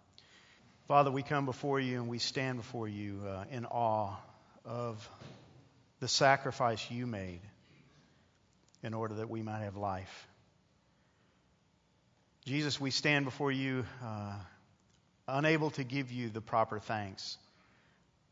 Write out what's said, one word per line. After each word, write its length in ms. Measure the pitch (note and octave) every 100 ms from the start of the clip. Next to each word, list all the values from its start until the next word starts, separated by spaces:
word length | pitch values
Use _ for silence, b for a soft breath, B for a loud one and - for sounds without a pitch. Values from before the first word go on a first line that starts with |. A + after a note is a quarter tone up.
| - - B B B B B B -
Father, 240 | C#3+ C#3
we 120 | C3
come 220 | C3 D3
before 340 | C#3 A#2+ C#3+ C#3
you 180 | C3 B2
and 120 | A#2
we 100 | A#2+
stand 380 | - - C3 B2+
before 320 | A2 B2 A2
you, 340 | G#2 G#2 G2 G2+
uh, 180 | F#2+ G2
in 160 | C3 A2+
awe 500 | A#2+ A#2 A2 G2+ G2+ B B B B
of 460 | - A#2+ A#2+ G#2+ G#2+ B B B B B B B _ _
the 80 | B2
sacrifice 800 | - C#3+ C3+ C3+ B2 B2 A2 -
you 160 | A#2+ B2
made 360 | G#2+ F#2 F2 G2+ - b b b b b b b b _ _ _ _
in 120 | A#2
order 220 | A2+ A2 G#2+
that 120 | A2+
we 140 | A2+
might 180 | A2 G#2+
have 160 | G#2 G2
life. 520 | G2+ F#2 F#2 - - - _ _ _ _ _ b b b b b b _ _ _ _ _ _ _ _ _ -
Jesus, 340 | C#3+ D3+ B2+
we 100 | C#3
stand 360 | B2 D#3 D3 C#3
before 260 | - C#3+
you, 320 | C3+ C3+ C3 A2+ -
uh, 320 | A#2+ G#2+ G#2 G2+ F#2+ B _ _ _ _ _ _ -
unable 440 | C3+ D#3 D#3+ D#3
to 120 | -
give 260 | B2+ C#3 C3
you 200 | B2 A#2+
the 100 | G#2+
proper 380 | A2 A#2 A2 G#2+
thanks 580 | - A2 G2+ F#2+ - - b b b b b b b _ _